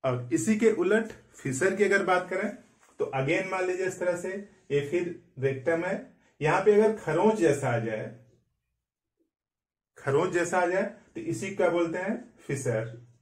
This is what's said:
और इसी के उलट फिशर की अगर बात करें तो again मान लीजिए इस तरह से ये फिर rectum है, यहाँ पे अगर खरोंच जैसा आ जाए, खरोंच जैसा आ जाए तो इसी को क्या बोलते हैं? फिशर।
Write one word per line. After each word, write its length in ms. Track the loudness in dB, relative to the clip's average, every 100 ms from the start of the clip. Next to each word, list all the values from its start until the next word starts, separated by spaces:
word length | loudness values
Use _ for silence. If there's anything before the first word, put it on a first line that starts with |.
और 240 | 0 -2 -2
इसी 220 | -2 2 4
के 140 | 4
उलट 400 | 4 2 2 0 -12 _
फिशर 400 | -10 -6 0 0 2
की 80 |
अगर 180 | 2 2
बात 240 | 2 0 0
करें 180 | -4 -4 -8 _ _ _ _
तो 40 | -4 -2
again 340 | 0 0 -2
मान 140 | -4 -2
लीजिए 200 | -2 -4
इस 120 | -2
तरह 160 | -4 -4
से 140 | -6 -10 -12 _ _
ये 100 | -2 0
फिर 180 | -2 -4 -8 _ -4
rectum 460 | -4 -2 -2 -2
है, 100 | -2 -4 -8 _ _ _
यहाँ 200 | 0 2
पे 80 | 4
अगर 220 | 6 4 2
खरोंच 400 | -2 2 4 4
जैसा 320 | 4 4 2
आ 100 | 0
जाए, 260 | -2 -6 -8 -14 _ _ _ _ _ _ _ _ _ _ _ _ _ _ _ _ _ -10
खरोंच 340 | 0 0 2
जैसा 260 | 0 0 0
आ 80 | 2
जाए 160 | 0
तो 360 | -2 -8 _ -10
इसी 280 | -6 -6 -6
को 60 | 0
क्या 120 | 2
बोलते 300 | 2 0 -2
हैं? 380 | -4 -6 -8 _
फिशर। 680 | -8 -4 -2 -2 -4 -12 -20 _